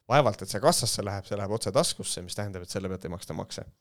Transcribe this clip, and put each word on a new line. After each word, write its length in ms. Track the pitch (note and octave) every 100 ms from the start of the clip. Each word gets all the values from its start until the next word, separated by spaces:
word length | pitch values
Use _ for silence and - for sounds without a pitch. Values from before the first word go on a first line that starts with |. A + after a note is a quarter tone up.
| -
Vaevalt, 320 | C3+ A#2+ -
et 80 | G2
see 80 | G2+
kassasse 480 | C#3+ F3 A#2 - G2
läheb, 160 | G2
see 160 | - G#2
läheb 160 | G2+ G#2
otse 160 | G#2+
taskusse, 480 | B2+ E3+ - F#2+ -
mis 140 | F2+ -
tähendab, 320 | G2+ F#2+ F2+
et 20 |
selle 220 | G2 F#2+
pealt 160 | F#2 E2+
ei 80 | E2+
maksta 180 | -
makse. 300 | F2 - - - -